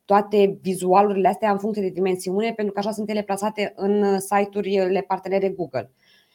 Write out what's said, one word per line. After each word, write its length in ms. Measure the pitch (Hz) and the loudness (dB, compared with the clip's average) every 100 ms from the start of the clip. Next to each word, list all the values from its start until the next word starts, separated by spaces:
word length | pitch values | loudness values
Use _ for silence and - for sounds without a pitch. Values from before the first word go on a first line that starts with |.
toate 540 | - 202 202 214 196 - | 2 2 4 4 2 2
vizualurile 680 | 175 185 180 185 208 196 180 | -4 -2 2 4 4 2 2
astea 220 | 208 214 | 2 0
în 80 | 196 | 0
funcție 240 | 208 214 | -2 -2
de 60 | 190 | -4
dimensiune, 640 | 160 190 185 185 190 226 | -2 -2 -2 -2 -2 -2
pentru 220 | 226 208 | -2 -4
că 40 | 202 | -2
așa 120 | 202 | -4
sunt 200 | 208 208 | -4 -4
ele 120 | 214 | -4
plasate 500 | 202 196 214 208 202 - | -4 -4 -4 -2 -6 -2
în, 260 | 196 208 | 0 2
uh, 140 | 202 196 | 2 2
site-urile 840 | 190 202 202 208 190 196 185 196 196 | 0 0 0 -2 -2 0 2 0 -2
partenere 400 | 190 185 196 190 | -4 -2 0 0
Google. 420 | 185 160 127 104 _ _ _ _ | -2 -6 -6 -8 _ _ _ _